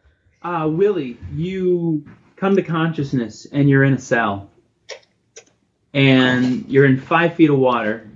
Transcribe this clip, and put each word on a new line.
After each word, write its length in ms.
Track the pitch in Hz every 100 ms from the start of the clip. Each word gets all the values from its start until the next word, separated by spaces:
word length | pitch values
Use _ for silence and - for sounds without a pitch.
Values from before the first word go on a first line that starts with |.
| _ _ _ _
Uh, 260 | 175 170 156
Willie, 460 | 160 202 185 131 120 87
you 680 | 143 175 190 180 175 165 151 - - _ -
come 200 | 196 196
to 60 |
consciousness 840 | 165 165 160 160 139 131 110 - -
and 160 | 143 143
you're 160 | 135
in 80 | 135
a 40 | 131
cell. 520 | - 120 107 98 - _ _ _ - - _ _ _ - - _ _ _ _
And 720 | 139 135 131 127 127 127 123 -
you're 160 | 135
in 140 | 139 131
five 340 | - 165 170
feet 140 | 165 156
of 80 | 139
water, 520 | 127 120 107 113 -